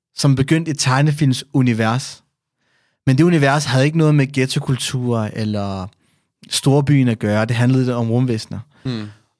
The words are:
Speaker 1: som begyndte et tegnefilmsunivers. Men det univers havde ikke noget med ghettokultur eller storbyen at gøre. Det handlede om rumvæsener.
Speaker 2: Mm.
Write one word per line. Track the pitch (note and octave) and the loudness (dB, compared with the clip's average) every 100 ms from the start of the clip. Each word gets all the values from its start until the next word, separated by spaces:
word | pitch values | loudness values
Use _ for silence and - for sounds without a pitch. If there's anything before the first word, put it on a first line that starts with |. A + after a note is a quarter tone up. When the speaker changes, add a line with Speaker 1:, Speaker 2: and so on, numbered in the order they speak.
| _ - | _ -2
Speaker 1:
som | C#3+ C3 | 0 2
begyndte | C3+ D#3+ E3 | 2 0 -2
et | C#3+ | -4
tegnefilmsunivers. | C3 C3 D3+ D3 C#3 B2+ - C#3 B2 A2+ A2 B2 - - _ _ _ _ _ _ _ _ - | -2 2 2 2 0 -2 -2 0 0 0 0 -2 -6 -14 _ _ _ _ _ _ _ _ 0
Men | C3 | 4
det | |
univers | F3 E3 C#3 D3 | 4 4 2 0
havde | C#3+ C3 | 0 2
ikke | C#3+ D#3+ | 2 2
noget | D3+ | 2
med | D3 C3+ | 2 2
ghettokultur | C3 C3 D3 C#3+ B2+ - C3 B2 A#2 | 0 -2 -2 -4 -4 -4 -4 -2 -2
eller | G#2+ - G#2+ G#2 G2 F#2+ F#2 - _ _ _ _ - | -4 -4 -4 -4 -4 -8 -10 -14 _ _ _ _ -10
storbyen | - C#3 C#3+ C#3+ C#3+ B2 | -2 2 2 4 2 2
at | A2 | 0
gøre. | G#2+ G#2+ | 0 0
Det | A2+ A#2+ | 0 0
handlede | B2 C3 B2+ A#2+ | 2 2 0 -2
om | A2+ | -2
rumvæsener. | A#2+ B2+ A2 - G2+ - _ | 0 0 -4 -8 -14 -14 _
Speaker 2:
Mm. | C3 A#2 G#2 G#2 _ _ | -10 -10 -10 -18 _ _